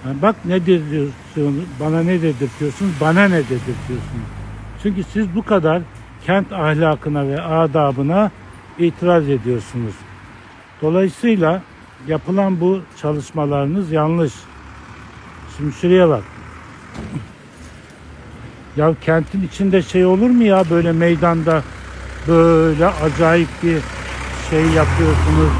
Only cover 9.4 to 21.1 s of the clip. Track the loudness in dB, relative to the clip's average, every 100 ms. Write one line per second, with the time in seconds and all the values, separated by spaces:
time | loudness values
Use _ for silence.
9.4 | 0 -4 -4 -8 -8 -10 -18 -20 -20 -20
10.4 | -20 -20 -20 -6 0 2 0 0 0 2
11.4 | 2 0 -6 -20 -20 -20 -6 -6 -2 0
12.4 | 0 0 0 0 -6 -8 -6 -4 -6 -4
13.4 | -2 -2 -2 -2 -2 -2 0 0 -2 -4
14.4 | -20 -20 -20 -20 -20 -20 -20 -20 -20 -20
15.4 | -18 -8 -8 -4 2 4 6 2 -4 -18
16.4 | -20 -20 -20 -20 -18 -14 -12 -12 -12 -20
17.4 | -20 -20 -20 -20 -20 -20 -20 -20 -20 -18
18.4 | -20 -20 -12 0 0 0 0 0 0 -4
19.4 | -4 -2 2 2 0 2 4 4 4 4
20.4 | 4 4 4 2 2 2 2